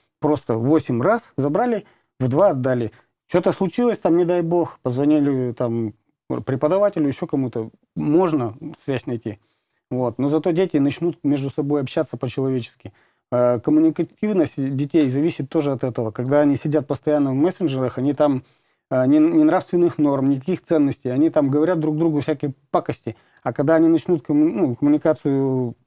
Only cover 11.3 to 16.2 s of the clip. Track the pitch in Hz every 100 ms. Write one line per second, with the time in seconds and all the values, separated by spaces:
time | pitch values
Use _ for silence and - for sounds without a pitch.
11.3 | 143 135 - 143 147 139 - 156 123 127
12.3 | - 135 131 113 _ - _ _ _ -
13.3 | 123 123 123 135 151 160 151 170 - 214
14.3 | 202 147 - 135 135 143 170 143 131 160
15.3 | - 135 165 143 131 131 120 113 110